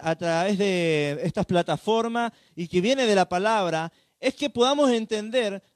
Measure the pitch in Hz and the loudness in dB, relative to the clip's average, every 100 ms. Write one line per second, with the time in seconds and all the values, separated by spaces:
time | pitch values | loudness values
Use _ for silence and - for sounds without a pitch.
0 | 160 165 170 165 190 196 202 180 165 151 | -4 -2 -2 0 0 0 0 0 0 0
1 | 147 147 175 208 185 175 170 151 - 226 | 0 -4 -4 -4 0 0 0 -2 0 0
2 | 233 233 233 - _ - 175 180 208 269 | 0 -2 -4 -8 _ -12 -4 0 2 2
3 | 233 196 175 180 208 226 175 160 165 - | 2 2 2 0 0 0 0 -2 -6 -12
4 | _ _ 254 - 285 233 247 285 277 233 | _ _ -4 -2 -4 0 2 4 2 2
5 | 220 214 214 247 214 190 - | -2 -4 -2 -2 0 -4 -10